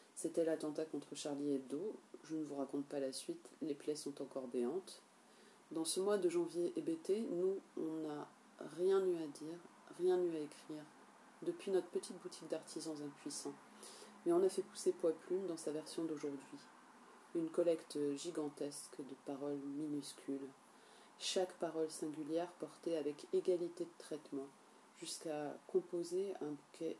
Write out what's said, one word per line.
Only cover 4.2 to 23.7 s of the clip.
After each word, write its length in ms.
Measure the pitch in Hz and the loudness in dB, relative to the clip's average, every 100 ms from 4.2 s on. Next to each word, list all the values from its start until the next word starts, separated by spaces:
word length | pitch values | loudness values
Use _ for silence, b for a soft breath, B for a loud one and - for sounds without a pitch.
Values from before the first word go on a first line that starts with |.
encore 260 | 139 135 127 | -6 -6 -2
béantes. 540 | 127 120 165 - - - - B B B B B | 0 2 0 -4 -12 -18 -20 B B B B B
Dans 140 | 160 160 | -2 0
ce 160 | - | 2
mois 160 | 196 208 | 4 4
de 120 | 175 | 4
janvier 440 | 170 170 165 175 - | 4 2 2 0 0
hébété, 460 | 151 165 - 202 233 | 0 0 2 2 2
nous, 260 | 175 185 196 - - | 2 2 2 -4 -4
on 300 | 160 160 156 | -2 -2 -4
n'a 200 | 147 147 - - - - 151 | -4 -8 -14 -18 -12 -8 2
rien 280 | 185 196 185 | 6 8 6
eu 100 | 170 | 4
à 120 | 156 | 0
dire, 320 | 139 151 170 - - - - | -4 -8 -8 -12 -20 -14 2
rien 240 | 180 180 | 6 6
eu 140 | 175 160 | 6 2
à 40 | |
écrire, 440 | 147 - - 151 147 - - - - - | -2 -8 -10 -10 -10 -18 -20 -20 -20 -8
depuis 260 | 170 170 - | -4 -2 4
notre 180 | 185 170 | 4 4
petite 320 | 196 - 185 | 0 -2 -6
boutique 260 | 180 - 160 | -10 -10 -4
d'artisans 480 | 160 156 165 156 147 147 | -4 -4 -6 -4 -4 -4
impuissants. 480 | 143 151 - 143 143 - B B B B B - | -6 -8 -6 -6 -8 -12 B B B B B 4
Mais 80 | |
on 80 | 170 | 6
a 80 | 190 | 6
fait 140 | - | 4
pousser 280 | - - - | -2 0 2
Poids 220 | - 165 | 4 4
Plume 320 | 160 - 185 190 | 2 0 0 0
dans 100 | 165 | -2
sa 160 | - | -2
version 320 | 151 151 - | -4 -4 -2
d'aujourd'hui. 560 | 160 147 147 139 - 143 - - - - - - - 175 | -2 0 -4 -4 -8 -14 -16 -20 -20 -20 -20 -20 -4 -2
Une 140 | 160 | 0
collecte 500 | 170 170 160 - 151 143 139 | 4 4 4 0 0 0 0
gigantesque 800 | 170 160 151 143 147 143 - - | -2 -2 -2 -2 -6 -6 -10 -10
de 180 | 143 139 - | -10 -10 -6
paroles 320 | 135 143 143 139 139 | -4 -2 -2 -4 -4
minuscules. 720 | 156 147 139 - - 139 135 - - B B B B B | -2 -2 -4 -8 -4 -4 -4 -12 -20 B B B B B
Chaque 340 | - 196 180 | 0 2 0
parole 360 | - 170 156 160 | 0 -2 2 0
singulière 640 | - 156 151 147 160 175 - | 0 -4 -4 0 0 0 -4
portée 380 | 151 - - 165 | -10 -4 0 2
avec 280 | 147 143 - | 2 -2 0
égalité 520 | 185 180 175 170 | 2 6 4 2